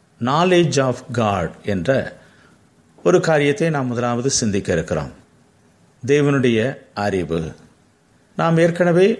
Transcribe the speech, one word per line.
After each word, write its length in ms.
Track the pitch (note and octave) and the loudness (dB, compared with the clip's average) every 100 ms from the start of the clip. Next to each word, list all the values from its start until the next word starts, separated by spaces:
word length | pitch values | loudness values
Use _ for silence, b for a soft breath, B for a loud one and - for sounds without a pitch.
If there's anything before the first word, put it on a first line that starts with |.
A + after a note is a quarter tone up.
| _ - | _ -8
knowledge 560 | A#2+ D3+ F#3 F3 E3 B2+ | -2 0 2 2 2 2
of 180 | C3 A#2+ - | 0 -2 -6
God 380 | A#2+ A2 G2 E2 - - | -2 0 0 -4 -8 -6
என்ற 240 | G2 E2+ C3+ - - b b b b _ _ _ _ F3 | -4 0 -2 -2 -12 b b b b _ _ _ _ 2
ஒரு 140 | F3+ | 2
காரியத்தை 480 | E3 D3+ C#3+ C#3+ E3 | 2 0 2 0 -2
நாம் 200 | D3 B2+ | -2 -4
முதலாவது 400 | A#2 A#2+ A#2+ C3+ | -2 -2 -2 -2
சிந்திக்க 380 | - A2+ G2 G2 | -2 -2 -2 -2
இருக்கிறோம். 400 | E2+ E2 D#2+ C#2 - _ _ _ _ _ _ _ _ | -2 -2 -4 -6 -12 _ _ _ _ _ _ _ _
தேவனுடைய 560 | A#2 D3 D3 C#3 B2 A2 B2+ - - - | 0 2 2 2 2 0 -2 -6 -12 -6
அறிவு. 460 | G#2 F#2+ D#2+ E2+ D#2+ - - _ _ _ _ _ _ - | -2 -2 -2 -4 -6 -12 -20 _ _ _ _ _ _ -4
நாம் 200 | E3 E3 | 0 2
ஏற்கனவே 500 | E3+ E3+ F3 F3 G3 A3+ | 2 2 2 4 4 2